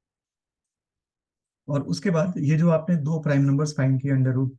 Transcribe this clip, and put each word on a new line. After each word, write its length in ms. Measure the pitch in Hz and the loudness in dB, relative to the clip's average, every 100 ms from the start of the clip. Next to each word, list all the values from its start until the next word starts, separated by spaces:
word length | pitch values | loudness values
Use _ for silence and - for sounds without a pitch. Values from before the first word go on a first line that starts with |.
| _ _ _ _ _ _ _ _ _ _ _ _ _ _ _ _ - | _ _ _ _ _ _ _ _ _ _ _ _ _ _ _ _ -6
और 140 | 143 | -4
उसके 280 | 135 170 202 | -4 -4 -2
बाद 240 | 160 185 - | 0 0 -2
ये 180 | 147 156 | 0 2
जो 140 | 170 | 2
आपने 260 | 160 160 170 | 2 0 -2
दो 240 | 143 160 | -2 -2
प्राइम 220 | 156 139 | 0 2
नंबर्स 340 | 139 139 151 151 | 2 2 0 0
फाइंड 240 | 131 131 | 0 0
किए 100 | 139 | 0
under 220 | 135 131 | 0 0
root 220 | 127 131 | 0 -2